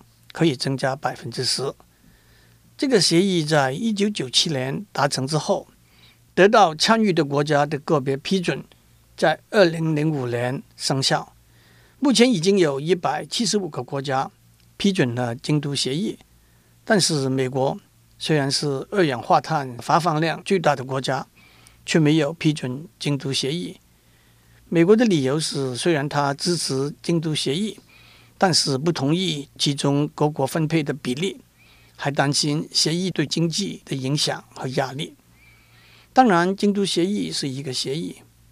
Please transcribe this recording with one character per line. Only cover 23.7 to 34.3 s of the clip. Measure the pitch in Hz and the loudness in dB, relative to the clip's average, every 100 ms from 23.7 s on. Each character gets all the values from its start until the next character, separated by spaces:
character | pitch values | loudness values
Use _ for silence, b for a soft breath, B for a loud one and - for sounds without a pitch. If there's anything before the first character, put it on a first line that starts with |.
| 185 _ b b b b b b b b | -12 _ b b b b b b b b
美 | 170 170 | 2 6
国 | 220 | 6
的 | |
理 | 233 170 | 6 2
由 | 131 147 | 2 0
是， | 156 151 135 120 | -2 -4 -4 -2
虽 | 180 | 0
然 | 156 143 | 0 0
他 | 147 143 143 | -2 -2 -2
支 | - 170 | -2 -2
持 | - 135 143 - | -2 -4 -4 -6
京 | - 170 | -2 -2
都 | 160 | 0
协 | 147 - 147 | -4 -2 -2
议， | 214 - b b b b b b | -4 -8 b b b b b b
但 | 190 | 2
是 | 147 160 131 | 2 0 0
不 | 156 | -2
同 | 170 135 165 | -2 0 0
意 | 185 151 135 - | 0 -4 -8 -4
其 | - | -2
中 | 143 143 143 147 | 0 0 0 -2
各 | - 151 | 0 -2
国 | 151 135 | 0 -2
分 | 170 156 | -2 0
配 | 160 | 0
的 | 147 | -2
比 | 147 - 123 | -6 -6 -4
例， | 185 - _ b b b b b | -4 -6 _ b b b b b
还 | - | -4
担 | 143 139 | 0 0
心 | 147 151 147 - | 2 0 -2 -4
协 | - - | -2 0
议 | 170 185 | 0 -2
对 | 165 151 | -2 -2
经 | - 165 | 0 -2
济 | 156 196 - | -2 -6 -8
的 | - 139 | -8 -6
影 | 131 143 | -2 -2
响 | - | -2